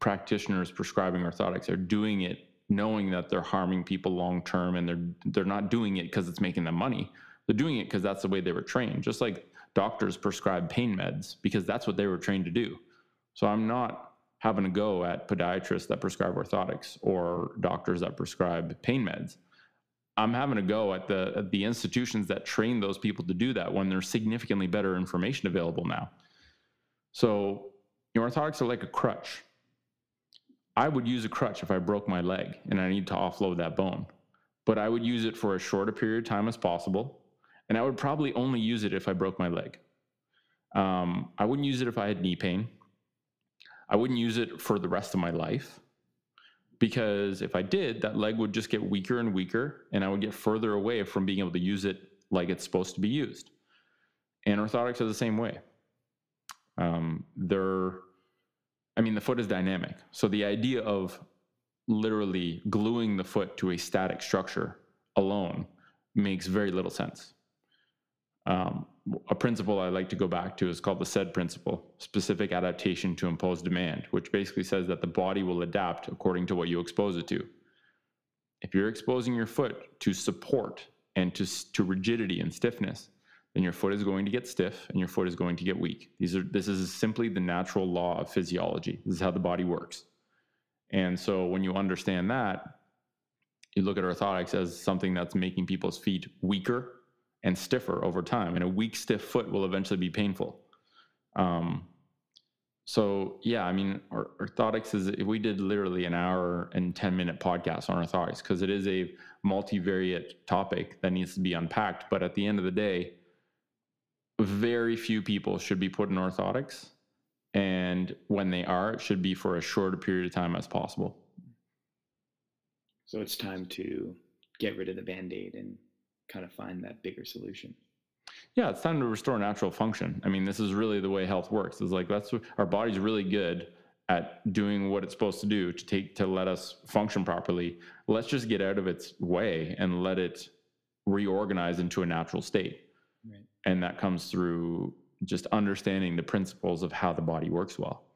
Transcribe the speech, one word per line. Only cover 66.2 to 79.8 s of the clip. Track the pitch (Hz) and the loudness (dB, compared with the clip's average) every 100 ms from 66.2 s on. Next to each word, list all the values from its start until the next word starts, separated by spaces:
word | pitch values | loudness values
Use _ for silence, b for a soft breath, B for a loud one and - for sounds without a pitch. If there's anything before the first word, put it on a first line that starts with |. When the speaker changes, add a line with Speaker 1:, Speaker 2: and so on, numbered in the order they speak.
| 101 92 90 | 2 0 0
Speaker 1:
very | 101 101 | 2 2
little | 90 90 | 0 -2
sense. | - - - - _ _ _ _ _ _ _ _ _ _ _ 95 | -2 -4 -6 -18 _ _ _ _ _ _ _ _ _ _ _ -2
Um, | 92 90 - - _ - - - | 0 0 -4 -8 _ -8 -6 -2
a | |
principle | 98 123 110 98 101 | 0 2 2 0 0
I | 90 | 2
like | 92 92 | 0 -2
to | 92 | 0
go | 92 | 0
back | 87 92 - | 0 -2 0
to | 90 | -2
is | 82 | 0
called | 101 92 | -2 0
the | 90 | 0
sed | - 95 | 0 0
principle, | 95 87 - - - - - | 0 -2 -2 -4 -4 -8 -18
specific | - 104 - 87 101 | -6 -2 0 0 0
adaptation | 90 90 85 - 87 95 82 | 0 0 0 -2 0 -2 -2
to | 90 | -2
imposed | 82 92 85 | 0 0 0
demand, | 87 90 87 - - | 0 0 0 -4 -2
which | 98 - | -4 0
basically | 101 98 98 | -2 -2 -4
says | 92 98 90 | -2 0 0
that | 85 | -2
the | 87 | -2
body | 87 92 98 | 0 2 2
will | 92 87 | 0 0
adapt | 85 101 90 85 - | 0 0 0 -2 -8
according | 90 95 90 90 | -4 0 0 0
to | |
what | 90 85 | 0 0
you | 87 | -2
expose | 87 - 101 85 | -2 0 0 0
it | 85 | -2
to. | 95 - - _ b b b b b _ _ _ _ | -4 -6 -16 _ b b b b b _ _ _ _
If | 92 | -2
you're | 95 107 | 2 2
exposing | 110 - 127 120 | 0 0 0 0
your | 120 110 | 0 0
foot | - 123 - | 0 -2 -4